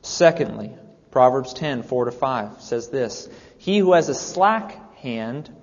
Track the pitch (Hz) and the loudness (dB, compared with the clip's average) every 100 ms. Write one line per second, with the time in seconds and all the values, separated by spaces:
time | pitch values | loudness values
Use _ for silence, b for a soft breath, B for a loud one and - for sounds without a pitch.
0 | - - 170 - 123 110 104 - - _ | -10 4 4 4 -6 -6 -12 -14 -20 _
1 | _ 135 127 135 131 - 156 127 113 127 | _ 4 4 4 -4 -8 -6 -6 -4 -2
2 | 120 117 135 127 104 - - 120 113 139 | -2 -2 -4 -2 -6 -12 -6 -6 -4 -4
3 | 120 - - B B B - 202 185 175 | -4 -6 -16 B B B -2 2 6 4
4 | 151 131 - - 190 220 208 - - - | 4 -4 -6 0 2 2 -4 -16 -20 -14
5 | 135 113 110 135 151 - | -10 -8 -6 -8 -12 -20